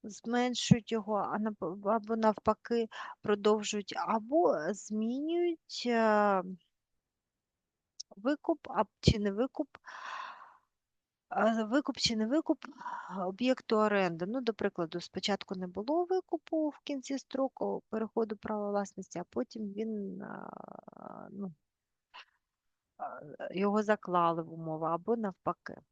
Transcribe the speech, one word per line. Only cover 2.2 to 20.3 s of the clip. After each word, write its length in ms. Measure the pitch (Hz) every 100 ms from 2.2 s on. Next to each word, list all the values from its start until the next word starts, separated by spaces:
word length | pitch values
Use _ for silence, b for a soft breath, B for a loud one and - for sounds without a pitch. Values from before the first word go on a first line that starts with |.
| 220 208 - 214 - 233 226 B B B
продовжують, 720 | 208 208 208 214 202 208 196 -
або, 580 | 170 220 220 311 349
е, 200 | 165 156
змінюють, 1080 | 208 - 214 226 262 311 339 349 330 _ - 247
е, 560 | 233 226 208 208 190 180 185 _ _ _ _ _ _ _ _ _ _ _ _ _ _ - -
викуп, 520 | 220 294 - 320 -
а, 140 | - 202 _
чи 180 | - 220
не 140 | 202
викуп, 360 | 196 262 - 294 - B B B B B B B B B _ _ _ _ _ _
а, 360 | 196 214 226
викуп 320 | 220 269 285 247
чи 200 | - 220
не 100 | 220
викуп 380 | 302 - 302 - - B B B 185 185
об'єкту 500 | 190 247 254 - 214
оренди. 500 | 214 202 185 165 180
Ну, 140 | 254
до 140 | 233
прикладу, 460 | 208 202 - 165 175
спочатку 540 | - 190 202 196 -
не 120 | 185 185
було 380 | 180 220 320
викупу 640 | 349 370 - 330 - 320 302
в 100 | -
кінці 340 | - 277 - 277
строку 640 | - 262 262 - 202 196 _
переходу 460 | 220 214 - 214 214
права 340 | - 214 208
власності, 480 | 202 196 - 190 170
а 60 | 180
потім 420 | - 254 226 208
він, 500 | 202 220 214 196 185
а, 1040 | -